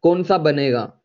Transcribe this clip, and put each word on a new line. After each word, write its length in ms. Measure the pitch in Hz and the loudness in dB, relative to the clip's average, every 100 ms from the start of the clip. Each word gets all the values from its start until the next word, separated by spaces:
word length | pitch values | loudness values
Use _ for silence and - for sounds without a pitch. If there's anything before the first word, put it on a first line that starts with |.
कौन 220 | 170 175 | 0 0
सा 140 | 175 190 | 0 0
बनेगा, 560 | 156 143 139 120 107 - | 0 0 0 -2 -4 -14